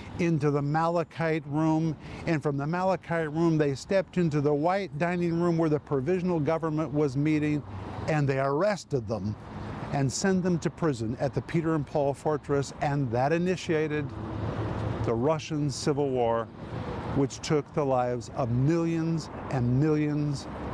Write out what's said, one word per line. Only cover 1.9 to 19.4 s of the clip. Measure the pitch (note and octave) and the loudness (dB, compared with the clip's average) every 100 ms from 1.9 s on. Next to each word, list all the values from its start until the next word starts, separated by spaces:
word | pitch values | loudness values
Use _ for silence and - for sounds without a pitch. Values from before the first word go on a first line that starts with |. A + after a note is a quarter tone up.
| D3 - - - | -4 -10 -8 -2
And | D#3 | 0
from | D3+ C#3 | 0 -2
the | C#3+ | -2
Malachite | F3 F#3+ F3+ - E3+ D#3 | 0 0 0 0 -2 0
room, | D#3 E3+ D#3 | 2 4 4
they | D3 | 2
stepped | C3+ - G3 F3+ F3+ | 0 0 0 2 0
into | E3 D3 | 2 2
the | C#3+ | 2
white | D3 E3 G3 F3+ C#3+ | 2 2 0 -2 -2
dining | E3+ F3+ F3 E3 | 0 0 0 2
room | F3 E3 | 2 2
where | D#3+ | 2
the | D3 | 2
provisional | - C#3 C3 F#3 F3+ E3+ | 0 0 2 0 2 2
government | C#3+ D#3+ D#3+ D3+ D3+ | 2 0 0 -2 0
was | D3 D3+ | 0 2
meeting, | C3 D3+ D3+ D3+ D3 - - - - - | 2 2 2 2 -2 -4 -10 -10 -6 -2
and | D3+ C#3 | 0 2
they | C3+ | 2
arrested | C#3 C#3+ G#3 G3 - C3+ G#2+ | 2 2 2 0 -2 -4 -2
them | G#2+ G#2 - - - - - - | -4 -4 -6 -10 -12 -10 -10 -4
and | C#3+ C3+ | 0 0
sent | - G3 F#3+ | 2 2 2
them | F3+ E3+ | 2 0
to | E3+ | -2
prison | - E3 A#2 A2 A#2+ | 0 0 0 -2 -2
at | C#3+ | -2
the | C3+ | -2
Peter | - E3 D#3+ | -2 0 0
and | D#3+ C#3 | 0 0
Paul | D#3 C#3 | 0 0
Fortress. | C3+ D#3 D3+ - C#3+ C3+ - | 0 0 -2 0 0 -2 -4
And | D3+ C#3+ B2+ | -2 0 0
that | A#2+ C3+ | 2 2
initiated | E3+ F3+ F3+ - D#3 D#3 D3+ C#3 - - - - - - - - - | 2 0 -2 0 0 0 -2 -4 -6 -8 -6 -4 -4 -4 -4 -4 -2
the | A2+ | 0
Russian | A2+ C3+ D#3 - D#3 D3 | 2 2 0 -2 -2 -2
Civil | - D#3+ C#3+ C#3+ | 0 0 0 0
War, | B2+ A#2 A#2 A2+ - - - - - - C3+ | 2 2 2 -2 -8 -10 -8 -8 -6 -2 0
which | C3+ - | 0 -2
took | - D3+ - | 0 0 0
the | D#3+ | -2
lives | C#3 B2+ B2 B2 A2 | 2 2 2 -2 -4
of | - A#2+ | -4 0
millions | B2 C#3 E3+ E3 E3 E3 E3 - - | 2 4 4 2 0 0 -2 -4 -10